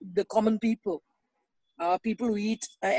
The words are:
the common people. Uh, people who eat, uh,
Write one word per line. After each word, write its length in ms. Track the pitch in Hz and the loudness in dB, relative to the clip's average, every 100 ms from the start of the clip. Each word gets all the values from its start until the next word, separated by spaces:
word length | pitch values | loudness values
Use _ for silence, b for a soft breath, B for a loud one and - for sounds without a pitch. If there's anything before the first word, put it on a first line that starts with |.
| 190 | -8
the 120 | 180 196 | -2 0
common 320 | 220 220 214 | 2 2 2
people. 440 | 226 220 196 156 _ _ _ _ _ _ _ - | 0 -2 -2 -6 _ _ _ _ _ _ _ -4
Uh, 180 | 170 180 | 0 0
people 300 | 226 208 233 | 0 -2 -2
who 100 | 208 | 0
eat, 260 | 208 220 - - | -2 -4 -6 -6
uh, 40 | 190 | -2